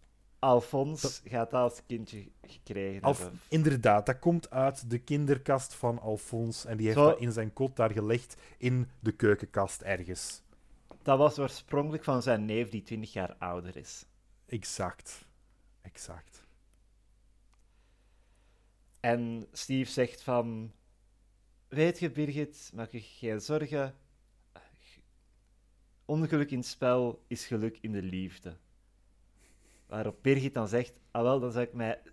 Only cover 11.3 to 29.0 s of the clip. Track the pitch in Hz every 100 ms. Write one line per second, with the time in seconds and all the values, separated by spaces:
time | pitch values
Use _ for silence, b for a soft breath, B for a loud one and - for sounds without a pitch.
11.3 | 143 135 - - 143 151 156 - 127 127
12.3 | 110 107 110 117 110 - 113 110 101 90
13.3 | - 90 87 87 69 - - - _ _
14.3 | _ - 113 - - 92 - - - -
15.3 | _ _ _ _ _ - - - 87 -
16.3 | - - _ _ _ _ _ _ _ _
17.3 | _ _ _ _ _ _ _ _ _ _
18.3 | _ _ _ _ _ _ _ 120 120 117
19.3 | 117 107 - - 131 131 - 120 - -
20.3 | 123 117 110 110 - _ _ _ _ _
21.3 | _ _ _ _ 139 170 170 170 127 147
22.3 | 143 147 - - 113 110 117 - - 113
23.3 | 107 120 156 147 147 135 - _ _ _
24.3 | _ _ - - _ - - _ _ _
25.3 | _ _ _ _ _ _ _ - 151 160
26.3 | 156 143 127 123 - 127 127 120 117 _
27.3 | 117 - 113 113 113 110 101 92 92 92
28.3 | - 90 82 _ _ _ _